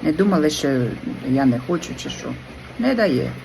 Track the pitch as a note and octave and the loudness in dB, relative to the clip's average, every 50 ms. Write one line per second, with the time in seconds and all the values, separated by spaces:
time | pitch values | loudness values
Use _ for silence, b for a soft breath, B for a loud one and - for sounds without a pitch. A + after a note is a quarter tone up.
0 | - D#3 D#3 F3 G3 G#3 F#3+ D#3 D3+ D3+ D3+ - D3+ C#3 C3+ B2+ A#2+ G#2+ G2 - | -2 0 2 2 4 4 4 4 4 2 2 0 0 0 2 2 0 0 -2 -6
1 | - - - - - B2+ C3 C3+ C#3 C3 A#2+ B2 B2+ F3 F3 E3+ - - - - | -8 -8 -8 -6 -2 0 2 4 4 4 4 2 0 -2 -2 -2 -2 -6 -10 -8
2 | - C#3 B2+ - - B2+ B2+ - - - - - - - - - A#3 C4 C4 A#3 | -8 -10 -10 -8 -8 -10 -10 -10 -12 -14 -16 -16 -16 -10 -4 -2 0 2 2 4
3 | G#3+ F3+ B2+ B2 - - B2+ - | 4 4 2 2 0 -2 -6 -8